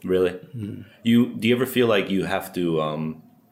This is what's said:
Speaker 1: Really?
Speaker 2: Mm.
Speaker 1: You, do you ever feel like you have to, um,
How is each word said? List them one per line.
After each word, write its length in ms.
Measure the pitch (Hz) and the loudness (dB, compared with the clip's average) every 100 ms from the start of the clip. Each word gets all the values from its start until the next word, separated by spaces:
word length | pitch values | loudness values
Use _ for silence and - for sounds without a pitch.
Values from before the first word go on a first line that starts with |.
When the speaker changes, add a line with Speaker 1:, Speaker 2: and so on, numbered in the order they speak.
Speaker 1:
Really? 280 | 92 92 90 90 - 120 | -2 2 0 -2 -12 -12
Speaker 2:
Mm. 300 | 101 98 101 _ | -10 -10 -16 _
Speaker 1:
You, 240 | 117 117 120 120 | 2 4 4 0
do 120 | 110 | 0
you 80 | 120 | 2
ever 100 | 123 | 0
feel 220 | 127 117 | 2 2
like 220 | 101 92 | 2 0
you 160 | 95 82 | -2 -2
have 260 | 95 - | -4 -4
to, 280 | 90 87 80 | -4 -2 0
um, 420 | 78 78 80 80 - _ _ | -2 -4 -8 -10 -16 _ _